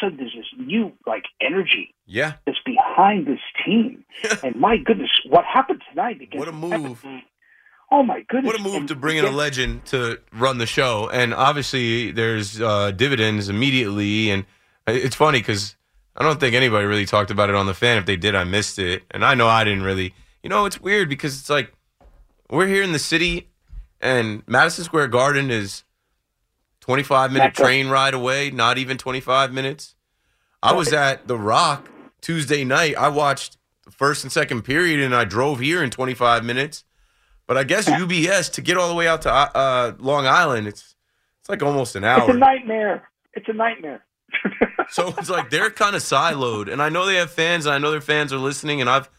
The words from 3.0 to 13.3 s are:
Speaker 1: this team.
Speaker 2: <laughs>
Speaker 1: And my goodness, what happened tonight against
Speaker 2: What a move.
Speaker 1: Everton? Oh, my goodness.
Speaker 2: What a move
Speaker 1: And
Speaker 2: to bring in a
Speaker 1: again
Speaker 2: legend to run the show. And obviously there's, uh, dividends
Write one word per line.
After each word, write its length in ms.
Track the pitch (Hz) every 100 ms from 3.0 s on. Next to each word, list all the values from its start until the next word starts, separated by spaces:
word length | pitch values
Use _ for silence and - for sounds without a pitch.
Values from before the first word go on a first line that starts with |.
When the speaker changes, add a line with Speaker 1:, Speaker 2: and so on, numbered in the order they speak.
| 196 202 143
Speaker 1:
this 140 | 123 - -
team. 400 | - 226 220 - _ -
Speaker 2:
<laughs> 200 | 214 208
Speaker 1:
And 140 | 131 113
my 220 | 208 226
goodness, 320 | - 202 - - -
what 160 | 170
happened 380 | - 262 - 339 -
tonight 260 | 156 240 165
against 160 | 117 -
Speaker 2:
What 100 | 170
a 40 |
move. 200 | 156 170
Speaker 1:
Everton? 500 | 165 139 117 135 131 - _ _ _ _ _ -
Oh, 120 | 285
my 180 | 240 - -
goodness. 240 | 247 254
Speaker 2:
What 80 | 220
a 20 |
move 120 | 196
Speaker 1:
And 140 | 190 143
Speaker 2:
to 60 | 139
bring 200 | 147 160
in 80 |
a 40 | 143
Speaker 1:
again 80 | 143
Speaker 2:
legend 460 | 147 131 123 - -
to 340 | 131 117 - _
run 260 | 110 131 123
the 80 | 113
show. 420 | 147 127 107 110
And 220 | 123 120
obviously 800 | 117 135 147 127 131 117 117 104
there's, 500 | 110 113 110 98 107
uh, 300 | 113 104 101
dividends 580 | 95 143 123 110